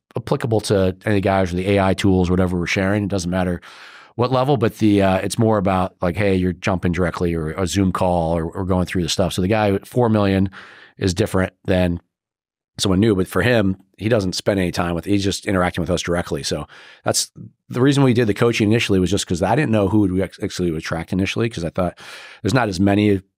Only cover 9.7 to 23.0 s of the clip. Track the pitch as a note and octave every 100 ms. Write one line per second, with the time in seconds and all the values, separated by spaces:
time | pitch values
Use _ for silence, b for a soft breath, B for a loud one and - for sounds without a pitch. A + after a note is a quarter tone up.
9.7 | G2 - B2 A#2 G#2+ G2 F#2+ G2 B B
10.7 | B B B G2 F2 G#2 F#2 F#2 _ -
11.7 | F#2 F2+ F2 _ _ _ _ _ _ _
12.7 | - G2+ F#2 A2+ F#2+ F2+ - A#2+ A#2 G2
13.7 | F#2+ _ - G#2+ A#2 F#2 - - G2 F2+
14.7 | - F2 E2+ E2 G2+ G2 - - F#2+ F2+
15.7 | F2+ E2 E2+ - F2 - D2+ - D#2+ C#2+
16.7 | B B B - A2+ - - A2+ _ -
17.7 | B2 C3+ C#3 C3+ A#2 A2+ F#2+ A#2+ A2+ G#2+
18.7 | A2+ - F#2+ F2+ G2 - E2+ F#2+ B2 D3
19.7 | A2 F#2+ G#2+ G2 F#2 F2+ - G2 - F2
20.7 | D#2+ - E2 E2 F#2 G2 - A#2 E2+ E2
21.7 | - F2 - B B B B G2+ B2+ A2+
22.7 | F2 G2+ G2+